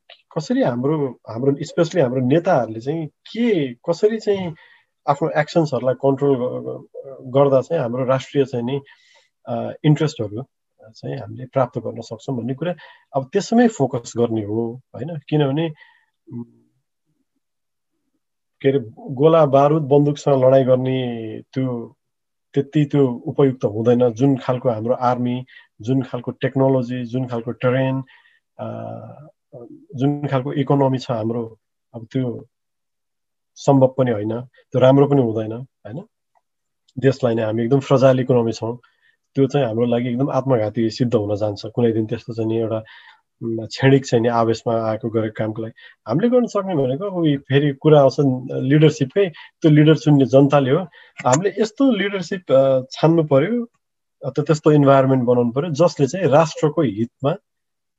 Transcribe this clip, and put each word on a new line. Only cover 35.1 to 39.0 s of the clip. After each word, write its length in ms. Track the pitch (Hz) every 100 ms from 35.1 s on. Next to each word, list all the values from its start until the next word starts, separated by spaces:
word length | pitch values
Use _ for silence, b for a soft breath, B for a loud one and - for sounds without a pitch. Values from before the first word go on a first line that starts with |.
| 143
हुँदैन, 300 | 117 110 107
होइन? 520 | 113 135 _ 104 127 208 _ _ _ _ _ _ _ _ -
देशलाई 360 | 131 127 120
नै 80 | 117
हामी 200 | 110 110
एकदम 180 | 117 139
फ्रजाइल 400 | 135 139 135 127
इकोनोमी 320 | 127 123 113
छौँ, 260 | 110 113 123 _ _